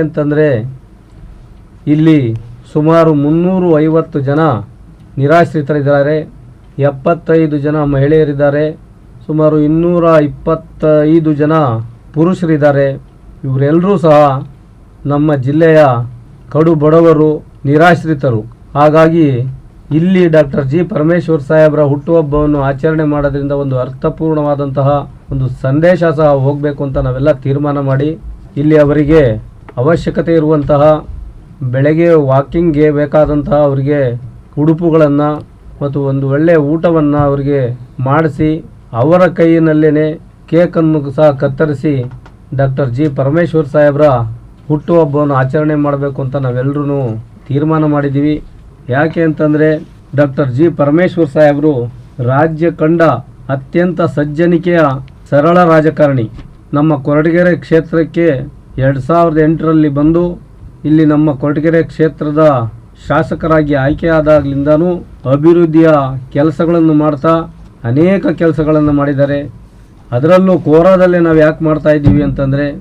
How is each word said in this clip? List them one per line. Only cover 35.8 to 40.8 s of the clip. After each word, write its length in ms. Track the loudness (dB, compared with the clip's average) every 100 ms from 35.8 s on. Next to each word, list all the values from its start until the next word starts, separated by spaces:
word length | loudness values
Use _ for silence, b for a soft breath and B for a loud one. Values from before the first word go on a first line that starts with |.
ಮತ್ತು 200 | -8 -4 -4
ಒಂದು 140 | -2 -2 0
ಒಳ್ಳೆಯ 280 | 2 2 2
ಊಟವನ್ನು 480 | 0 0 0 0 0 0
ಅವರಿಗೆ 340 | -2 -2 -2 -2 -6 -14 -8 -2
ಮಾಡಿಸಿ, 420 | 0 0 -2 -2 -4 -8 -20 -10 -2
ಅವರ 180 | 2 2 2 2
ಕೈಯಿನಲ್ಲೇನೆ 720 | 2 4 2 2 2 2 -2 -4 -14 -20 -4
ಕೇಕನ್ನು 500 | 0 0 0